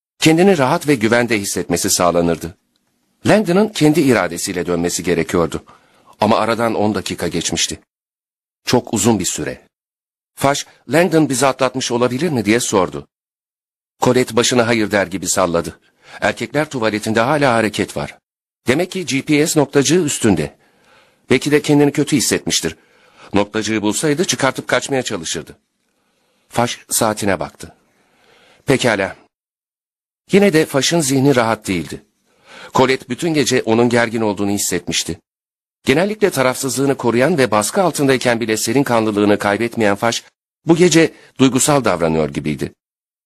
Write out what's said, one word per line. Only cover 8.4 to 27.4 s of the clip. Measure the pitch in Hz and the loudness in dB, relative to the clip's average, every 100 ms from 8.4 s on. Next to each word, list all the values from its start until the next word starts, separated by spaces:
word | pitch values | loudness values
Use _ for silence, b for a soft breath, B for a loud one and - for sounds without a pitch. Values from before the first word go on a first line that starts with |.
| _ _ | _ _
Çok | - 123 - | -2 -2 0
uzun | 107 117 104 | -2 0 0
bir | |
süre. | 85 - 67 64 _ _ _ _ _ _ _ | -2 -6 -8 -10 _ _ _ _ _ _ _
Faş, | - 139 143 - b b | -2 0 0 -6 b b
"Langdon | 147 180 160 135 | 0 2 2 2
bizi | 123 135 | 2 0
atlatmış | - 127 131 - | 0 -2 -2 -4
olabilir | 117 123 127 175 | -2 -2 -2 -4
mi?" | 127 | -2
diye | 98 117 | 0 0
sordu. | - 101 82 71 - _ _ _ _ _ _ _ _ - | 2 0 0 -4 -14 _ _ _ _ _ _ _ _ -4
Colette | 127 123 123 113 | 0 2 0 0
başını | 117 123 | 0 2
hayır | 113 117 101 | 2 0 0
der | 101 90 | 0 -2
gibi | 90 87 | -4 -4
salladı. | 101 90 85 82 - B B B B | 0 0 0 -4 -10 B B B B
"Erkekler | 101 104 117 143 151 | -4 -4 -4 -4 -4
tuvaletinde | 131 110 104 110 110 | -4 -2 -2 -2 0
hala | 120 151 139 | 2 2 2
hareket | 113 107 104 92 - | 2 0 -2 -4 -6
var. | 73 - _ _ _ _ - | -10 -12 _ _ _ _ -2
Demek | 139 180 | -2 -2
ki | 190 143 | -6 -4
G | 135 | -4
P | 143 147 156 | 0 0 2
S | 156 | 0
noktacığı | 135 143 139 180 | 2 2 2 2
üstünde. | 147 - 110 82 73 - b b b b b b b | 0 0 0 2 -2 -10 b b b b b b b
Belki | 127 147 | 0 2
de | 147 | 2
kendini | 147 147 147 | 4 4 4
kötü | 147 135 139 | 2 0 0
hissetmiştir. | - - - - 82 - b b b b b | 0 -2 -2 -4 -4 -8 b b b b b
Noktacığı | 98 101 110 101 110 | -2 0 -2 -4 -2
bulsaydı | 104 101 160 143 | -2 0 0 0
çıkartıp | 196 - 135 131 - | -2 0 -2 -2 -2
kaçmaya | 123 - 135 | -2 -2 -4
çalışırdı." | 120 98 80 82 71 - _ _ _ _ _ _ _ _ _ | -4 -8 -8 -10 -12 -20 _ _ _ _ _ _ _ _ _
Faş | - 120 - - | -2 -2 -4 -6
saatine | - 113 104 101 87 | -2 -2 -2 -2 -2